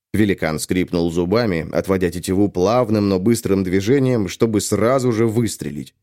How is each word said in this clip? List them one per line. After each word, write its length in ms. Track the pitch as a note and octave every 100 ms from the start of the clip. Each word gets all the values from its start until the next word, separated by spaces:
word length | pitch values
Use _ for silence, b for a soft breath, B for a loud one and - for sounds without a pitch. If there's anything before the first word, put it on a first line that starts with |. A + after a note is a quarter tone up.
| _
Великан 460 | G2 G#2 F2+ E2 D#2
скрипнул 520 | - F#2 E2+ F2 E2+
зубами, 560 | E2 F2 G#2+ A#2 E2+ D#2+
отводя 400 | - E2 F#2+ F2+
тетиву 380 | F2 F2 F#2 G2+
плавным, 600 | F2+ F#2 B2 A#2 G#2+ G2+
но 100 | F#2+
быстрым 440 | G2 A2+ - G2
движением, 640 | F#2 F#2+ G2 C#3+ B2+ B2 F#2
чтобы 340 | - A#2 G#2
сразу 500 | - G#2 G#2+ C3+ B2
же 160 | A2 A#2
выстрелить. 680 | A2 A2 - D2 D2 C2+ _